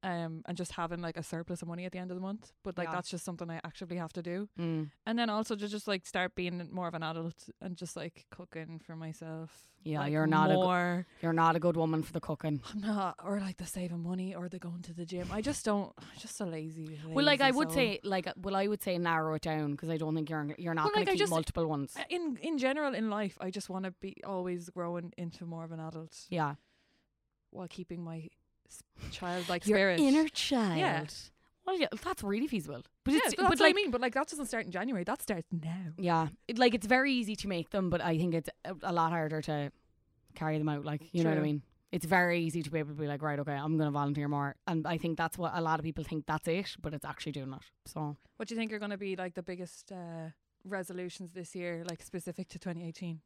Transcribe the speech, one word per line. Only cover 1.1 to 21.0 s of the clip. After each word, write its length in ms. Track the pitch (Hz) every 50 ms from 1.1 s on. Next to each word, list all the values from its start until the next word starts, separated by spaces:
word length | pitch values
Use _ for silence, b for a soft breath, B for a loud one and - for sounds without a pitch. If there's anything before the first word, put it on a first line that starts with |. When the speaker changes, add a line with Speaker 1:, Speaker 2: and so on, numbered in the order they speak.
| 160 -
Speaker 1:
a 60 | 156
surplus 400 | - - 170 170 - 180 170 -
of 40 | 165
money 180 | 170 170 180
at 60 | 185
the 60 | - 185
end 140 | 180 185
of 40 | 180 180
the 40 |
month. 320 | 185 190 202 220 - - _ _ _
But, 140 | 196 175 185
like, 120 | 170 165
Speaker 2:
Yeah. 20 | 165
Speaker 1:
that's 140 | 180 175 -
just 160 | - 170 -
something 240 | - 175 160 175 170
I 100 | 165 165 -
actively 340 | 170 - - 196 170 175 180
have 160 | 170 160 -
to 80 | 185
do. 260 | 165 175 175 185 208 208 _ -
Speaker 2:
Mm. 320 | 175 165 165 160 156 147 - _ _ -
Speaker 1:
And 100 | 226 233
then 140 | 240 233
also 240 | 208 214 220 - 233
to 120 | 202 208 208
just, 200 | 202 214 - -
like, 180 | 202 190 -
start 300 | - - 190 180 180 _
being 340 | - 180 180 175 175 175 -
more 160 | - 185 180 170
of 60 | 170
an 80 | 160
adult 480 | 165 160 160 165 165 165 160 _ - - - _
and 140 | - 190 180
just, 200 | - 180 165 -
like, 320 | 170 - 170 - - - _
cooking 480 | - - 175 - - 165 160 160 165 160
for 180 | - - 165
myself. 760 | 160 160 160 156 - 165 160 160 160 160 156 - - - _ _ _ -
Speaker 2:
Yeah, 160 | 156 156 147
Speaker 1:
Like, 140 | 143 143 151
Speaker 2:
you're 120 | 156 156 156
not 220 | 156 156 156 156
a 60 | 190
go- 80 | 185 185
Speaker 1:
more. 420 | 180 180 180 175 175 175 175 180 _ - -
Speaker 2:
you're 120 | - 165 165
not 220 | 165 165 165 160
a 40 | 165
good 180 | 160 175 165 165
woman 240 | 160 160 160 156 151
for 80 | -
the 80 | - 165
cooking. 400 | - - 156 - - 156 151 139 - -
Speaker 1:
I'm 80 | - 208
not, 340 | 196 214 214 208 196 180 - - -
or, 160 | 185 202 208
like, 180 | 196 190 180 -
the 100 | 185 165
saving 340 | - 190 180 175 170 170 165
money 300 | 170 180 185 185 185 190
or 140 | 170 175 180
the 80 | 180 180
going 220 | - 170 170 175 175
to 100 | - 165
the 120 | 170 175
gym. 220 | 165 185 175 175 180
I 100 | 185 214
just 220 | 214 277 294 - -
don't, 280 | 226 208 202 196 - - -
I'm 180 | - - - -
just 160 | - 226 -
so 100 | - 214
lazy, 540 | 180 165 160 156 160 156 165 160 156 160 151 151 160
Speaker 2:
Well, 160 | 160 269 285
like, 140 | 294 285 247
Speaker 1:
lazy 100 | 277 269
Speaker 2:
I 20 | 262 269
would 100 | 311 320
Speaker 1:
soul. 60 | 320
Speaker 2:
say, 240 | 277 254 226 202 - -
like, 240 | 196 196 190 180 185 - -
well, 180 | 180 196 196
I 100 | 196 196 202
would 140 | 208 208 -
say 140 | 202 180 175
narrow 340 | 175 170 165 160 156 156 156
it 80 | 156 -
down, 320 | 165 156 156 151 147 143 143
'cause 120 | - 160
I 80 | 165 156
don't 160 | 160 160 156
think 140 | 160 156 147
you're, 260 | 160 156 147 143 151 -
you're 160 | 175 170 165
not 100 | 160 156
Speaker 1:
But, 80 | - 415
Speaker 2:
gonna 80 | 427